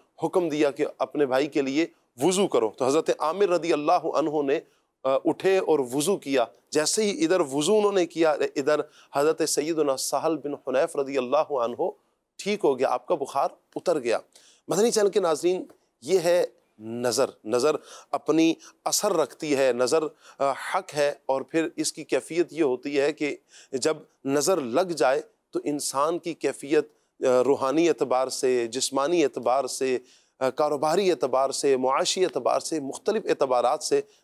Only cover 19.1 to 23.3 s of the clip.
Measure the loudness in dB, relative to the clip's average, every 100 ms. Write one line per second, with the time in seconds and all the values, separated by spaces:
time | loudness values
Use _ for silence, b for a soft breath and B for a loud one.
19.1 | 0 -2 -2 -2 2 2 2 2 2 -2
20.1 | B B B -2 -2 -4 -6 -4 -2 -2
21.1 | -2 -4 -4 -2 -2 -2 -4 -6 -6 -4
22.1 | -4 -2 -2 -2 0 0 0 -2 0 0
23.1 | 0 -4